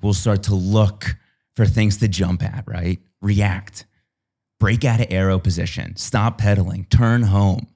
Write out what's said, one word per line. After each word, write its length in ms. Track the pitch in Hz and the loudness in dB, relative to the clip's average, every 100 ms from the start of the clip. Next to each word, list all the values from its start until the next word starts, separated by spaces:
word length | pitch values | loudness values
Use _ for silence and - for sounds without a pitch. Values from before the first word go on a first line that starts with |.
will 120 | 104 | 0
start 300 | 95 - 101 | 0 0 0
to 120 | 101 98 | 0 -2
look 600 | 92 107 107 - - - _ _ _ - | 2 2 2 0 -8 -10 _ _ _ 0
for 100 | 104 | 2
things 320 | 110 107 101 | 2 0 2
to 100 | 110 | -2
jump 340 | 90 90 87 | 0 -2 -2
at, 220 | - - - | -4 -6 -10
right? 340 | 92 87 90 _ _ | -6 -4 -4 _ _
React. 640 | 101 101 101 90 98 - - _ _ _ _ _ _ _ | -2 0 0 -2 -8 -20 -20 _ _ _ _ _ _ _
Break 260 | 98 113 139 | 0 2 0
out 160 | 113 | 0
of 60 | 120 | 0
aero 300 | 92 95 95 | 0 0 0
position. 560 | 87 85 90 - 85 92 | 0 -2 -4 -6 -12 -10
Stop 400 | - 117 110 113 | -6 -2 -2 0
pedaling. 480 | 104 101 90 98 95 | 0 2 0 -4 0
Turn 340 | - 117 117 | 2 4 2
home. 440 | 113 98 101 90 - | 2 2 2 0 -6